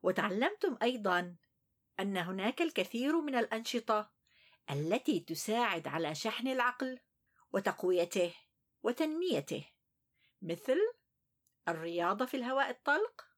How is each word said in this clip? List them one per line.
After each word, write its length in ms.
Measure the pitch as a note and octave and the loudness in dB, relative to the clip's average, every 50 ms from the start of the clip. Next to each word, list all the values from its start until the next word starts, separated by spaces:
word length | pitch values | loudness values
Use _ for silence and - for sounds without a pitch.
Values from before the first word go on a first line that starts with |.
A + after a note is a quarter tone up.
| - | 2
وتعلمتم 720 | F#3 F#3 - E3+ G#3 F3+ G3+ B3 E4+ G#4 - - F#4+ C4 - | 0 0 2 0 0 2 2 0 0 0 0 -2 -2 0 2
أيضا 540 | - A#3+ B3+ A#3+ G#3 G3 F3+ F3 F3+ F3+ F3 - _ _ _ _ _ _ _ _ _ _ _ - | 0 0 0 0 0 2 2 2 0 -2 -8 -16 _ _ _ _ _ _ _ _ _ _ _ -4
أن 180 | G3 G3+ G3 F#3 | -4 -2 0 -2
هناك 440 | E3+ F3 F#3+ F#3+ F#3+ A3 C4 - | -2 -2 -2 -2 -2 -2 0 0
الكثير 600 | F4 E4 - - F#3 F#3 - A#3 B3 C#4 D#4+ E4 | -2 0 0 -2 -2 -2 -2 -2 0 2 2 2
من 140 | D#4+ D4 C4+ | 0 0 0
الأنشطة 760 | B3 A#3 - - A3 A3+ - - A#3+ A3+ - A3+ G#3+ G#3+ - _ _ _ _ _ _ _ _ _ _ _ - | 0 0 0 -2 -6 -4 -2 -4 -4 0 2 0 0 0 -4 _ _ _ _ _ _ _ _ _ _ _ -6
التي 500 | C#3 C#3 D3+ D#3+ F#3+ B3+ - - D4 F3 | -4 -2 0 0 0 0 2 2 0 0
تساعد 680 | - - E3 D#3 - - G#3+ A#3 A#3+ A3 F#3+ E3+ D#3 C#3 | 0 -4 -8 -6 -2 -2 0 2 2 0 0 -2 -4 -4
على 280 | C3+ D#3+ E3 D3 D#3 | -2 -2 -2 -2 -4
شحن 320 | D3 - A3+ G#3+ - A3 C4+ | -4 -4 -4 -4 -2 -2 -2
العقل 520 | C4 C4 A#3+ B3 B3 - C4+ B3+ B3+ B3 _ _ _ _ _ _ _ _ _ _ | 0 2 2 2 2 0 -4 -6 -6 -8 _ _ _ _ _ _ _ _ _ _
وتقويته 840 | - G3 G3 G3+ F#3+ - - F3+ F#3 F3+ E3+ F3 - G3+ F3 F3 - - _ _ _ _ _ _ _ _ _ | -2 0 0 0 -2 0 2 4 4 4 4 2 2 0 0 0 0 -8 _ _ _ _ _ _ _ _ _
وتنميته، 840 | G#3+ B3 - D#4+ D#4 D#4 D#4+ F4+ F#4 C4+ D#3 C#3 - - - C#3+ - _ _ _ _ _ _ _ _ _ _ _ _ _ _ | -2 0 0 0 -2 0 -2 0 0 0 0 0 -2 -6 -6 -8 -10 _ _ _ _ _ _ _ _ _ _ _ _ _ _
مثل 360 | - E3 E3 F3 - - C4 E4 G#4 A4+ A#4+ _ _ _ _ _ _ _ _ _ _ _ _ _ _ - | -6 -6 -6 -6 0 0 2 4 4 2 0 _ _ _ _ _ _ _ _ _ _ _ _ _ _ -4
الرياضة 580 | E3+ D#3+ D#3+ E3+ E3+ E3+ E3+ F3 G3 G#3 B3+ | -4 -2 -4 -4 0 2 2 2 2 2 0
في 120 | B3+ - C4+ | -2 -2 -4
الهواء 320 | A#3+ A#3+ C4 C4+ C#4 C#4 | -2 0 2 2 2 2
الطلق 580 | B3 - _ - C#4+ D#4 G#4 A#4+ _ - - _ _ | 0 -4 _ 0 2 2 2 -2 _ -12 -20 _ _